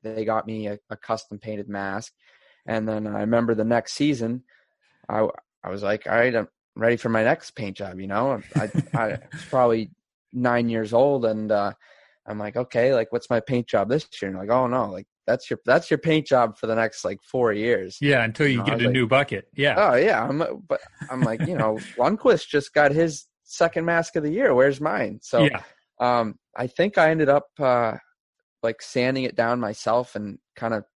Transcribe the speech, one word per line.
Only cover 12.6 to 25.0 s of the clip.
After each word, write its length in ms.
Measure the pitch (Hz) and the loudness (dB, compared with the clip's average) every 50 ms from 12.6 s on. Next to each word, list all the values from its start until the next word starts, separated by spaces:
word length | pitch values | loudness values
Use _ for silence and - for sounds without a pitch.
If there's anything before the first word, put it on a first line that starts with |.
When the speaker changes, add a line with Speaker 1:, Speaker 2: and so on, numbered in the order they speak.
| 123 - - 123 117 131 135 | -6 -4 0 0 2 4 2
Speaker 1:
like, 160 | 120 113 - | 2 0 0
what's 180 | - 120 - - | -4 -8 -4 0
my 100 | 123 117 | -2 -2
paint 280 | 110 - 135 123 120 - | 0 0 -2 -2 -2 0
job 200 | - 110 98 104 | 0 0 0 2
this 180 | 123 156 - - - - | 0 -2 -2 -6 -12 -8
year?" 100 | - 98 | -8 -8
And 80 | 95 92 | -6 -8
like, 100 | 95 101 | -2 0
"Oh, 160 | 117 127 127 | 2 2 2
no, 240 | 123 123 131 117 104 | 0 0 -2 -2 -2
like, 140 | 95 92 101 _ _ _ _ - | -6 -10 -14 _ _ _ _ -2
that's 200 | 117 131 - - | -2 -2 -2 -8
your, 100 | - 107 _ | -8 -8 _
that's 260 | - 127 165 175 - | 2 2 2 4 2
your 80 | 160 143 | -2 -2
paint 260 | - 160 156 156 147 | 0 0 0 0 2
job 320 | - 139 127 120 113 107 _ | 2 2 2 2 2 -2 _
for 80 | - | -6
the 80 | 110 110 | -4 -2
next, 300 | 113 113 113 - - - | 0 0 -2 -4 -6 -6
like, 160 | 90 101 101 | -6 -8 -8
four 320 | _ _ - 131 123 113 104 | _ _ -2 0 0 2 2
years." 440 | 104 110 117 120 101 95 92 - - | 0 0 0 0 0 -2 -6 -10 -4
Speaker 2:
Yeah, 220 | 143 143 143 127 117 | 0 2 2 2 2
until 240 | 113 117 - 151 143 | -2 -2 0 0 2
you 60 | 131 | 2
Speaker 1:
You 60 | 120 | 0
know, 40 | 101 | 0
I 40 | 101 | 0
Speaker 2:
get 60 | 110 | 0
Speaker 1:
was 80 | 117 120 | 0 0
Speaker 2:
a 40 | 120 | 0
Speaker 1:
like, 60 | 123 | 2
Speaker 2:
new 140 | 131 127 113 | 2 2 2
bucket. 400 | 131 135 143 - - 95 - _ _ | 2 2 2 0 -4 -10 -10 _ _
Yeah. 200 | - 139 143 120 175 208 190 | 0 0 2 2 4 2 4
Speaker 1:
"Oh, 40 | 127 | 4
yeah." 280 | 123 143 214 208 113 113 127 | 4 4 4 2 2 0 -2
I'm, 120 | 135 147 165 - - - - - | -2 -2 -2 -4 -4 -10 -6 -6
but 140 | - - - - _ _ - - | -6 -6 -6 -12 _ _ -14 -10
I'm 160 | 127 131 127 | -4 -2 -2
like, 220 | 113 113 113 165 | -2 0 -2 -4
you 100 | 151 180 | -4 -2
know, 300 | 139 110 110 110 110 101 - | -2 0 -2 -2 -4 -6 -12
Speaker 2:
<laughs> 80 | - - | -4 0
Speaker 1:
"Lundqvist 480 | 123 147 202 220 - 269 220 160 - - | 0 0 0 2 4 4 4 4 2 -2
just 260 | - 147 143 - _ | -2 -2 -2 0 _
got 180 | 151 147 143 | 4 4 4
his 360 | 139 156 165 165 151 147 - _ _ _ _ | 4 2 0 0 0 -6 -14 _ _ _ _
second 420 | _ - - 170 170 - 170 165 | _ -2 0 0 2 2 -2 -2
mask 300 | 170 170 165 165 - _ | 0 0 0 0 0 _
of 80 | 170 151 | -4 -2
the 80 | 147 | -2
year. 240 | 156 208 277 240 135 | -2 2 2 2 6
Where's 260 | 123 131 139 139 131 | 6 6 4 4 0
mine?" 380 | 147 156 190 208 | -2 -2 -2 -2